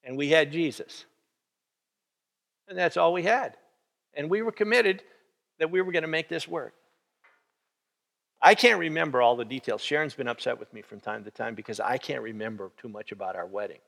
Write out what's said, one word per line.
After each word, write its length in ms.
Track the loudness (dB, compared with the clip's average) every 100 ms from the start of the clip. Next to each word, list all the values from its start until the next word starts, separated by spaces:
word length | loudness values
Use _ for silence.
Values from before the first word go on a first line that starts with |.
And 120 | -8 -4
we 120 | 4
had 240 | 4 4
Jesus. 540 | 0 -2 -4 -14 -18 -20 _ _ _ _ _ _ _ _ _ _ _ _ _ _ _ _
And 100 | 0
that's 180 | 2 6
all 160 | 4
we 120 | 4
had. 320 | 2 2 0 -10 _ _ _ _ _
And 160 | -8 -2
we 120 | 0
were 100 | -2
committed 500 | -2 2 4 4 2 -6 _ _ _ _ _
that 140 | 0
we 80 | 0
were 100 | 0
gonna 160 | -2 0
make 220 | -2 -2
this 180 | -6 -4
work. 280 | -6 -8 _ _ _ _ _ _ _ _ _ _ _ _ _ _ _ _ _
I 140 | 6
can't 240 | 8 6 4
remember 420 | -2 -2 0 4
all 160 | 4 4
the 80 |
details. 380 | -4 -6 -6 -6
Sharon's 320 | -2 -2 -2
been 140 | -6 -6
upset 300 | -4 -4 -6
with 140 | -10
me 100 | -18
from 180 | -18 -14
time 240 | -10 -10
to 60 | -12
time 260 | -10 -8 -8
because 240 | -12 -6
I 180 | -4 -4
can't 240 | -4 -8
remember 480 | -8 -8 -8 -8 -14 -14
too 80 | -16
much 220 | -14 -14
about 240 | -10 -8 -8
our 100 | -8
wedding. 340 | -8 -8 -12